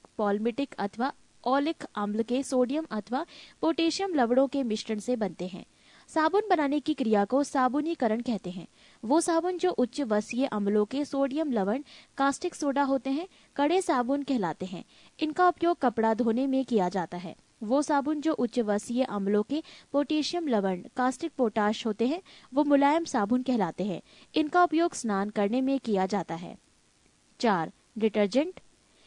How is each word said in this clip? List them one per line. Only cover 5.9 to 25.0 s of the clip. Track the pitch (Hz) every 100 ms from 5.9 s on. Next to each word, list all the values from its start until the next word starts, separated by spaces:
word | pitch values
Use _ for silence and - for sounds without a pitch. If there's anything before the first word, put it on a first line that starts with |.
| - -
साबुन | - 311 381 427
बनाने | 349 277 294
की | 285
क्रिया | 302 226 208
को | 202 262
साबुनीकरण | 285 285 254 269 302 339 233 220
कहते | 240 220 180
हैं। | 180 - _ - _
वो | 214 302
साबुन | 339 330 339 359
जो | 370
उच्च | - 247 -
वर्षीय | 262 214 214 240 269
अम्लों | 214 202 208
के | 208 262
सोडियम | 294 269 277 277 320
लवण, | 233 190 247 294 - - -
कास्टिक | 277 277 359
सोडा | - 294 269
होते | 277 269 269
हैं, | 277 370 - _ -
कड़े | 285 359
साबुन | 359 277 240 285
कहलाते | 277 262 180 - 185
हैं। | 180 - - - -
इनका | 311 302 359
उपयोग | 349 339 349
कपड़ा | 254 226 220
धोने | 220 233 226 269
में | 262
किया | 262 226 180
जाता | 185 165 175
है। | 180 - _ _
वो | 208 269
साबुन | 294 285 269 302
जो | 294
उच्च | 311 247 -
वर्षीय | 208 208 - 240
अम्लों | 254 202 196 208
के | 214 294 - - -
पोटेशियम | 277 285 302 277 349 320
लवण, | 226 196 185 - -
कास्टिक | 254 262 330
पोटाश | - 240 214 208 214 233
होते | 208 233
हैं, | 330 - - -
वो | 262
मुलायम | 294 285 277 320
साबुन | 330 247 202 254
कहलाते | 254 247 180 -
हैं। | 202 165 - - -
इनका | - 302 359
उपयोग | 349 320 339
स्नान | -